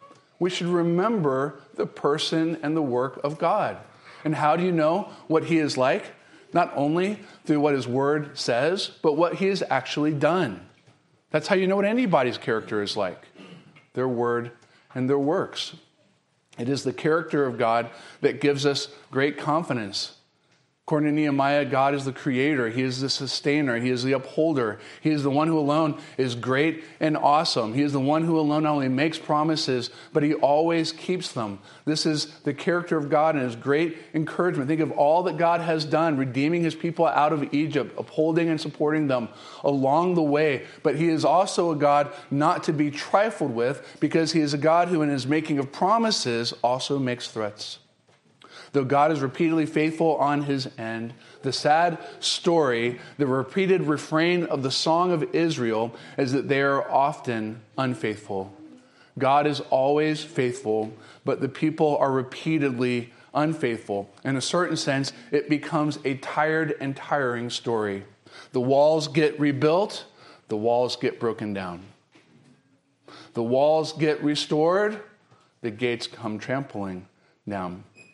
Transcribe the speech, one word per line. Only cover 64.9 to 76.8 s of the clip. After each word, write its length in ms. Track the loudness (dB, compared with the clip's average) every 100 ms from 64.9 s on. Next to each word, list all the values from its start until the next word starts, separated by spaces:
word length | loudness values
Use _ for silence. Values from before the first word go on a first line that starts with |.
| -2 -4 -8 -4
it 160 | -2 0
becomes 500 | -4 -2 -2 0 -2
a 120 | -4 -6
tired 600 | -4 -2 0 0 -2 -4
and 160 | -6 -8
tiring 520 | -4 -2 0 -2 -6
story. 540 | -6 -2 -2 -2 -4 -10 _ -20 -20 -6
The 80 | -2
walls 480 | 2 4 6 4 0
get 320 | 2 2 2
rebuilt, 640 | 0 2 2 4 0 -4 -16 -20 -20 -20 -8
the 80 | -2
walls 400 | 2 2 0 -2
get 200 | -4 -2
broken 360 | -4 -2 -6
down. 300 | -6 -6 -10 -16 -20 _ _ _ _ _ _ _ _ _ _ -20 -20 -10 -6
The 80 |
walls 500 | 0 2 4 2 0
get 280 | -2 0 0
restored, 800 | 0 -2 0 2 2 2 0 -4 -12 _ _ _ _ _
the 100 | -8
gates 360 | -2 -2 -2 -6
come 320 | -10 -8 -8
trampling 680 | -4 -6 -6 -8